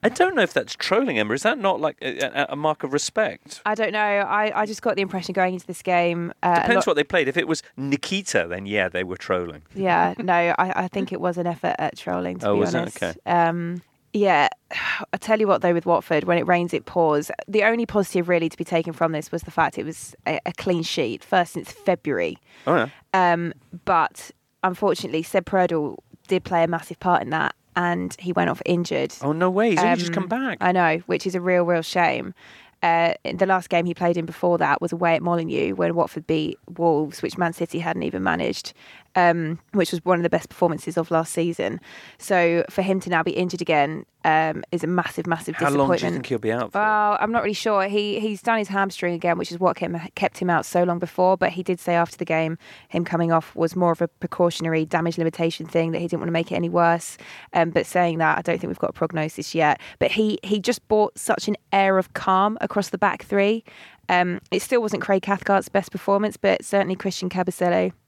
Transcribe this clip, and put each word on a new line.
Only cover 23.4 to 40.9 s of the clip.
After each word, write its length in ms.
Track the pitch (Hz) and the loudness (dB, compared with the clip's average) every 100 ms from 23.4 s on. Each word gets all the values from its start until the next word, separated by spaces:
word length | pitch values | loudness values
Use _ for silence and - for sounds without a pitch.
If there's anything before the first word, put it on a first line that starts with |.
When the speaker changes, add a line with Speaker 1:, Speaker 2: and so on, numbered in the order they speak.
| 170 - _ 175 - | -2 -8 _ -12 0
Speaker 2:
but 460 | 175 147 - - - _ _ | 2 2 -2 -20 -20 _ _
unfortunately, 580 | 190 180 202 180 - 156 | -2 0 0 0 -2 -4
Seb 240 | 165 196 175 | 0 -2 0
Prödl 520 | 196 180 165 147 - _ - _ | 0 2 0 -4 -8 _ -20 _
did 160 | 185 | -2
play 200 | - 180 | 0 0
a 40 | 165 | 2
massive 320 | 165 - 170 | 0 -6 -6
part 220 | 185 175 | 0 0
in 80 | 117 | 0
that, 240 | 156 147 - _ | -2 -2 -4 _
and 440 | - 175 175 180 - | -2 0 0 -4 -6
he 140 | 180 | -4
went 160 | 180 175 | 0 0
off 120 | 185 - | -2 0
injured. 480 | 175 170 135 139 - | 0 0 -2 -4 -4
Speaker 1:
Oh, 100 | 139 | -4
no 180 | 160 180 | 0 2
way. 200 | 185 226 | 2 2
He's 100 | 180 | 4
only 160 | 175 175 | 4 2
just 140 | 175 | 0
Speaker 2:
Um, 40 | |
Speaker 1:
come 140 | 170 180 | -4 -2
back. 300 | 233 262 185 | -4 -4 -2
Speaker 2:
I 140 | 185 | 0
know, 240 | 180 170 160 - | 4 2 2 -2
which 200 | 175 190 | -2 -2
is 100 | 180 | -2
a 40 | |
real, 240 | 175 180 | 2 2
real 180 | 175 175 | 4 0
shame. 520 | 160 180 170 123 - - - - - _ | 0 0 2 0 -6 -12 -20 -20 -20 _
Uh, 300 | 175 165 170 - | 2 4 2 0
the 220 | - 180 190 | -6 -2 2
last 240 | 185 175 | 2 2
game 160 | 175 175 | 0 0
he 80 | |
played 240 | 165 175 175 | 0 0 0
in 80 | 165 | -4
before 320 | - 175 170 | -2 0 2
that 240 | 147 143 | 2 0
was 100 | 170 | -2
away 240 | 170 170 165 | 0 2 2
at 60 | |
Molineux 540 | 175 170 165 - - 190 | 2 0 0 -2 -2 0
when 200 | 170 170 | 0 0
Watford 320 | - - 160 | -2 -4 -2
beat 320 | 160 156 - - 170 | -2 -2 -8 -14 -2
Wolves, 440 | 170 151 151 - | 2 2 0 -4
which 160 | - - | -6 -2
Man 160 | 170 | -4
City 260 | 170 170 165 | -2 -6 -4
hadn't 240 | 170 175 | -4 -4
even 200 | 156 185 | -4 -2
managed, 500 | 190 - 131 - - - - - _ - | -2 0 -2 -4 -10 -16 -20 -20 _ 4
um, 440 | 175 170 160 165 _ | 4 4 0 -6 _
which 180 | 202 170 | 0 0
was 120 | 175 175 | -2 0
one 120 | 175 | 2
of 60 | |
the 60 | 170 | 2
best 200 | 170 - | 0 -4
performances 480 | - 175 160 - | 0 0 0 -4